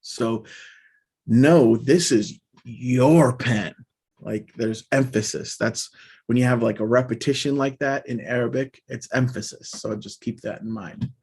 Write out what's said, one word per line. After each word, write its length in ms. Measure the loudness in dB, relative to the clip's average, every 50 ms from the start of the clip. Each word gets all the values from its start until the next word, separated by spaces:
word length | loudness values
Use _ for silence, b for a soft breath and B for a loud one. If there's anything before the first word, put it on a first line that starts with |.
So, 440 | _ -16 -6 -4 -4 -2 -2 -4 B B B B B B B B B B B B B B _ _ _
no, 500 | 2 4 6 6 8 8 8 6 6 4
this 360 | 2 4 2 2 2 4 4
is 260 | 2 2 2 0 -10 -18 _ _ _ _ _
your 720 | -16 -16 -10 -4 -2 2 4 6 6 6 6 6 4 2
pen. 380 | 0 -2 0 0 0 -2 -4 -10 _ -20 _ _ _ _ _ _ _
Like, 320 | -10 -6 -6 -6 -8 _ _
there's 300 | -6 -4 -4 -4 -6 -6 _
emphasis. 640 | 0 0 0 0 -2 -4 -4 -2 -6 -8 -10 -10 -8
That's 340 | -4 -4 -4 -4 -4 -10 -12 b b b b b b b
when 100 | -2 0
you 80 | 2 4
have, 180 | 4 2 2
like, 180 | 2 -2 -2 -2
a 60 | -2
repetition 680 | 2 2 2 2 0 -6 -4 -2 -2 -2 -2 -2 -2 -2
like 220 | -2 -2 -4 -4 _
that 280 | -4 -4 -4 -4 -6 -8
in 120 | -10 -10
Arabic, 640 | -6 -4 -2 -2 -2 -2 -2 -4 -6 -6 _ _ _ _
it's 200 | -14 -14 -12 -6
emphasis. 580 | -2 0 0 0 -2 -6 -10 -10 -14 -16 -16 -16
So 260 | -16 -10 -8 -8 -8
just 240 | -8 -10 -14 -18 _
keep 200 | -8 -10 -10 -8
that 180 | -10 -10 -10 -10
in 100 | -10 -10
mind. 400 | -10 -10 -10 -14 -10 -8 -10 -10 -10 _